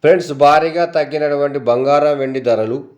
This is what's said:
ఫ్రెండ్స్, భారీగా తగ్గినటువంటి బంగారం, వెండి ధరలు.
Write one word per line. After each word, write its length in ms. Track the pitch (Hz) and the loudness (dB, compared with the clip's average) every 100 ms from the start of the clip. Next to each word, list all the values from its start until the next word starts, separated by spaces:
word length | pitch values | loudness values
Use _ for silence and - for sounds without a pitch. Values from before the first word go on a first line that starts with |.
ఫ్రెండ్స్, 280 | 151 180 - 139 | 4 2 0 2
భారీగా 420 | 143 151 160 160 170 | 4 4 2 -2 -2
తగ్గినటువంటి 640 | 160 139 147 151 143 143 139 117 | -2 -4 -4 -2 -2 -2 -2 -2
బంగారం, 460 | 120 135 143 147 143 | 0 2 2 2 -2
వెండి 200 | 135 135 120 | -4 -4 -2
ధరలు. 300 | 110 110 123 95 | 0 -2 -6 -10